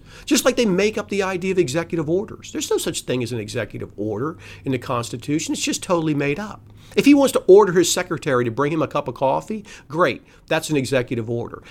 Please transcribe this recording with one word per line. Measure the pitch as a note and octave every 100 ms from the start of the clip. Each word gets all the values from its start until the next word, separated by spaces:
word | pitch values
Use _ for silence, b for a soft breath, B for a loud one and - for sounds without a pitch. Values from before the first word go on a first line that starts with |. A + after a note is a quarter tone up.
| B B -
just | C4+ C4+
like | B3+
they | A3+
make | F3+ G#3 G#3+
up | G#3
the | G3
idea | F#3+ F#3 F#3
of | F#3
executive | D3+ D3+ E3+ E3 D3
orders. | F3 - - -
There's | - -
no | G#4+
such | - -
thing | - B2+
as | A#2
an | B2
executive | G#2 A#2 G#2 A#2+ G2+ -
order | G#2 G#2 D3 F3+ B B
in | C#3
the | C3
Constitution. | - B2 A2+ B2 - D3+ D#3+
It's | D4
just | - -
totally | - F3 D#3
made | D3 C#3+ D3
up. | G#3 - - B B -
If | C4+
he | C#4+
wants | C4+
to | - -
order | F#3+ G#3
his | F3 E3
secretary | - F3 D#3 D#3 B2+ B2
to |
bring | A2+ C#3+
him | D#3+
a | C#3+
cup | D3+ C3
of | A#2
coffee, | C3+ D3 D#3 G#3+ - B -
great. | D#3 E3 G#2+ b b -
That's | D#3+ -
an | D3+
executive | B2 C3+ A#2+ A#2 A2+
order. | A#2+ A2+ - B